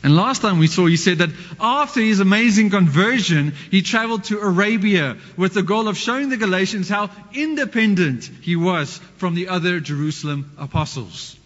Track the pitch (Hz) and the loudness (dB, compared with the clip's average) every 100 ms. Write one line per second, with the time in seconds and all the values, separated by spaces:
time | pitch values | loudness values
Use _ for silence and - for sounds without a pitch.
0 | 139 156 226 262 214 175 160 180 175 165 | 6 4 4 0 0 4 4 4 2 4
1 | 196 175 175 - - 151 220 277 294 254 | 2 2 0 -2 -16 -4 -2 0 0 0
2 | 220 202 190 208 233 208 214 202 170 143 | 2 4 4 4 4 4 4 4 4 4
3 | 208 254 175 160 147 147 - 196 - 226 | 2 2 0 0 0 -6 -2 0 2 -2
4 | 226 226 - 208 208 180 202 226 208 185 | 0 -4 -4 -2 0 2 2 2 2 2
5 | 143 113 - - 185 196 165 214 220 196 | 0 -6 -14 -4 -2 0 0 0 0 -4
6 | - 254 277 254 214 185 190 208 180 208 | -4 -4 -4 -2 -2 0 -2 -4 -4 -4
7 | 208 - - 262 311 302 277 233 220 185 | -4 -10 -14 -8 -6 -4 -4 0 2 2
8 | 165 120 - - - 170 175 175 139 - | 0 -2 -10 -10 -4 -2 0 -2 -4 -10
9 | - - 185 170 185 180 175 175 139 147 | -20 -8 -4 -4 -4 -4 -2 -4 -6 -4
10 | 151 151 147 143 143 - 143 165 156 131 | -4 -6 -8 -8 -10 -14 -6 -4 -4 -8
11 | 98 - - - | -14 -16 -18 -20